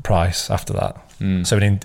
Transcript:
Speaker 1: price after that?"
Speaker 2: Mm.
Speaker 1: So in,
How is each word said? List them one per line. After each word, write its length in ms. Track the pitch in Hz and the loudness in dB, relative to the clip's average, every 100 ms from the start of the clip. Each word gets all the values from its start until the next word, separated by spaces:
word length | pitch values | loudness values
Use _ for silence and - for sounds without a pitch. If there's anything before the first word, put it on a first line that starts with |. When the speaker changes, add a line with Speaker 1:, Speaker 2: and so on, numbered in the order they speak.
Speaker 1:
price 480 | - 95 85 85 - | 0 2 2 -2 -4
after 220 | 95 - | -4 -4
that?" 220 | - - - - - | -4 -4 -6 -18 -6
Speaker 2:
Mm. 260 | 98 92 90 | -2 0 2
Speaker 1:
So 100 | 104 | 2
in, 240 | 101 98 | 4 2